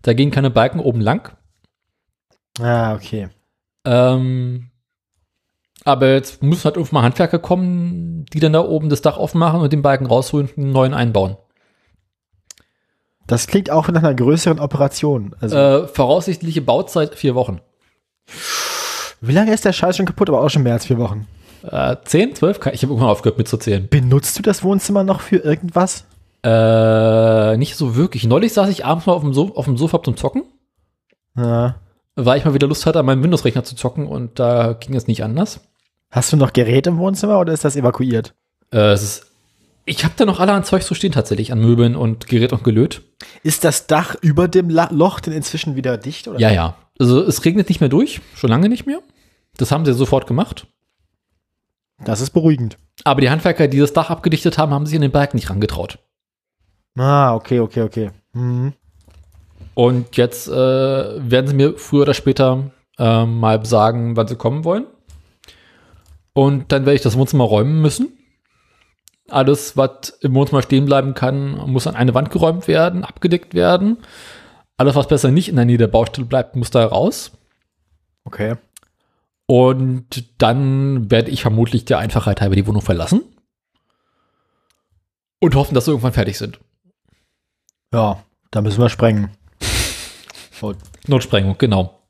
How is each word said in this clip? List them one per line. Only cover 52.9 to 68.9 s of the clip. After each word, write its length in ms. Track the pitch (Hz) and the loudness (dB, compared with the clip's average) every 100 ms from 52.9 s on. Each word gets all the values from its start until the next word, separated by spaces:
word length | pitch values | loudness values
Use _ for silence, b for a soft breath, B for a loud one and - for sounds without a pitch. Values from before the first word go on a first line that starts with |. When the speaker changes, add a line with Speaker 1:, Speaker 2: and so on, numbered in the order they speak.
| _ - | _ -2
Speaker 1:
Aber 160 | 135 | 2
die 80 | 131 | 2
Handwerker, 380 | 156 180 170 147 | 2 0 2 2
die 120 | 135 | 4
das 140 | 143 | 2
Dach 160 | 165 160 | 2 -2
abgedichtet 480 | 170 - 160 170 - | -2 -2 0 -2 0
haben, 160 | 151 | -2
haben 120 | 143 151 | -2 -2
sich 80 | 156 | 0
an 60 | |
den 100 | 139 | 0
Balken 260 | 143 143 120 | 0 0 -2
nicht 120 | - | -4
rangetraut. 500 | 95 104 - 90 - _ _ _ _ _ _ _ _ _ 123 | -4 -4 -4 -10 -12 _ _ _ _ _ _ _ _ _ -4
Speaker 2:
Ah, 360 | 131 143 139 113 | 2 4 2 0
okay, 260 | - 123 | -2 -2
okay, 220 | 113 - | 0 -2
okay. 280 | 110 - 107 95 _ | -4 -4 -8 -10 _
Mhm. 400 | 120 123 123 131 139 _ _ _ _ - _ _ _ - - | -6 -4 -2 -4 -8 _ _ _ _ -20 _ _ _ -12 0
Speaker 1:
Und 420 | 123 127 120 - | 2 2 -2 0
jetzt, 320 | 123 - - | 0 -2 -6
äh, 20 | |
werden 960 | 131 131 131 135 135 104 104 127 127 135 | 0 0 2 0 -2 -4 -8 0 2 2
sie 80 | 139 | 2
mir 220 | 143 - | 2 0
früher 240 | - 143 | -2 2
oder 120 | 143 | 2
später, 580 | 135 - 131 131 131 139 _ _ _ | 2 0 2 2 2 -4 _ _ _
äh, 260 | 117 113 117 | 2 2 2
mal 400 | 117 113 110 110 | 0 0 0 2
sagen, 520 | 113 107 120 117 113 | 2 2 0 -2 -2
wann 100 | 110 | -2
sie 80 | 117 | -2
kommen 300 | 117 143 160 | -4 -4 -4
wollen. 200 | 196 277 _ _ b b b b b b b b b b b _ | -4 -6 _ _ b b b b b b b b b b b _
Und 380 | - 135 139 135 | 0 2 2 0
dann 120 | 139 135 | 0 2
werde 100 | 139 | 2
ich 60 | |
das 160 | 127 113 | 2 0
Wohnzimmer 280 | 135 147 120 | 0 2 2
räumen 360 | 104 123 156 | 2 2 2
müssen. 280 | 156 - 269 _ _ _ _ _ _ _ _ | 0 0 -6 _ _ _ _ _ _ _ _